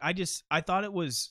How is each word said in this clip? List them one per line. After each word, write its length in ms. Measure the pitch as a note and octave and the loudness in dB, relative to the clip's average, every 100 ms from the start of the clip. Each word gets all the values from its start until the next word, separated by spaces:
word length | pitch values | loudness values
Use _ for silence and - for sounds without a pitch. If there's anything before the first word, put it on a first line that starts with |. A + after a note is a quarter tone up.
I 100 | D3 | -2
just, 300 | F3+ F3+ - - | 0 -2 -4 0
I 100 | D#3 | 0
thought 220 | E3 F#3 | 2 0
it 80 | G#3 | 0
was, 380 | F#3+ D#3+ A#2 - | -2 0 -2 -4